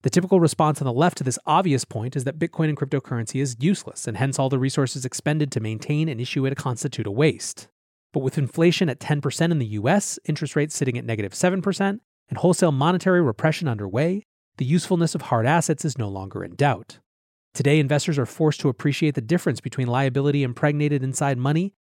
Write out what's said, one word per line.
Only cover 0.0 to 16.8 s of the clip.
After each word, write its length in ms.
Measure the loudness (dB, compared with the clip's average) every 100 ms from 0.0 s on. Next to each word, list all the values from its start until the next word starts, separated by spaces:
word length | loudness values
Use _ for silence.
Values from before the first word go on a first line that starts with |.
The 80 | 0
typical 280 | 0 4 6
response 400 | 4 4 2 2
on 60 | 0
the 80 |
left 240 | 2 2 0
to 60 |
this 160 | -4 -4 0
obvious 380 | 2 4 0 -2
point 300 | -8 -6 -4
is 80 | -4
that 120 | -4
Bitcoin 320 | -4 0 -2
and 80 | 0
cryptocurrency 640 | -2 -4 -4 -6 -4 -4
is 140 | -4 0
useless, 480 | 0 0 -4 -12 -8
and 100 | -2
hence 200 | -2 0
all 120 | 0
the 100 | 0
resources 460 | 0 0 -2 -2 -8
expended 460 | -6 -2 0 -2
to 80 | -2
maintain 480 | -4 -4 -2 -2 -2
and 140 | -4
issue 240 | -4 -2 -2
it 100 | -2
constitute 520 | -4 -4 -4 -6 -4
a 40 |
waste. 560 | 0 2 0 -6 -12 -18 _ _ _ _
But 60 | -4
with 180 | -2 -2
inflation 520 | -2 2 4 4 0
at 100 | -2
ten 220 | -2 -2
percent 300 | -2 0 0
in 80 | 0
the 60 | -2
U 200 | -2 0
S, 320 | 2 0 -6 -6
interest 300 | -4 -4 -2
rates 200 | -2 -2
sitting 220 | -2 -2
at 80 | -4
negative 280 | -4 -4
seven 280 | 0 0 0
percent, 400 | -2 0 -2 -2 -10 _ _
and 80 | 0
wholesale 340 | 2 4 2
monetary 500 | 4 2 2 2 4
repression 460 | 2 2 0 0 -2
underway, 560 | -2 0 2 2 0 -6 _ _ -4
the 80 | 2
usefulness 500 | 2 2 2 2 0
of 80 |
hard 240 | 0 2 4
assets 360 | 2 2 0
is 140 | -2 -2
no 120 | -4
longer 340 | -6 -8 -8
in 120 | -8 0
doubt. 440 | 0 0